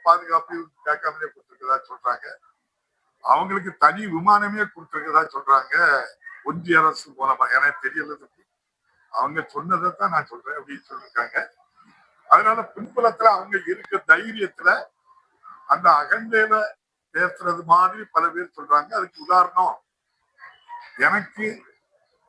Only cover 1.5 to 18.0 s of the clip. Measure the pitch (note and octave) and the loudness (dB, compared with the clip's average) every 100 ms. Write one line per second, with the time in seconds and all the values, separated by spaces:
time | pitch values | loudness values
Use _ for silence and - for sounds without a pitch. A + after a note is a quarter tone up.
1.5 | _ C3 C3+ C3+ C#3+ B2 A#2 G#2 - _ | _ -4 -4 -6 -10 -6 -6 -8 -20 _
2.5 | _ _ _ _ _ _ _ - C#3+ F#3+ | _ _ _ _ _ _ _ 0 2 2
3.5 | G3 F3+ - D3+ F#3 G#3+ D#3+ F#3+ G#3 G3+ | -6 -6 2 2 2 -4 -2 4 4 2
4.5 | G#3 G#3 - D#3 D3+ D#3 D#3 D#3 C3+ C#3+ | -4 -6 -6 -14 -12 0 0 0 -4 2
5.5 | C3+ B2+ D#3 E3 C#3 A#2+ - - - D3 | 2 2 2 2 2 -2 -12 -20 -14 -8
6.5 | E3 E3+ E3 D#3 D#3+ D3+ C3 C3+ B2+ B2 | -6 2 4 4 0 -10 -6 -2 0 2
7.5 | C3 C#3+ C#3 C3+ D#3 D3 C#3 C3+ _ _ | 2 0 -2 -6 -8 -10 -12 -18 _ _
8.5 | _ _ _ _ _ _ A2+ C3+ D#3 - | _ _ _ _ _ _ -4 -4 -4 -8
9.5 | - E3 F3+ F3+ - G3+ D#3+ - - C3+ | -8 -4 -2 -2 -4 -2 -2 -6 -12 -14
10.5 | D3 C#3 C3+ - B2+ - B2 A#2 D3+ - | -14 -14 -18 -18 -20 -10 -6 -4 -4 -8
11.5 | _ _ _ _ _ _ _ - E3 G#3+ | _ _ _ _ _ _ _ 4 4 4
12.5 | A3+ - - A3 B3 A#3 A3+ A3+ G3 F#3+ | 0 -4 -12 -10 0 2 4 4 4 -2
13.5 | G3 E3+ F#3+ - G3 - D#3+ A3 G#3+ F#3 | -6 -4 -8 -6 -2 2 2 2 -6 -8
14.5 | - F3 A#3 - _ _ _ _ _ - | -2 0 0 -2 _ _ _ _ _ -20
15.5 | - - C#3+ F3 D3+ D3 A3 A3+ A3 A3 | -10 -2 2 4 4 2 -2 0 0 2
16.5 | A3 G#3+ - _ _ _ D#3+ F3+ - F3+ | 0 -2 -8 _ _ _ -2 -2 -2 -4
17.5 | E3+ E3 F3 F#3 D#3 | -4 2 2 2 -2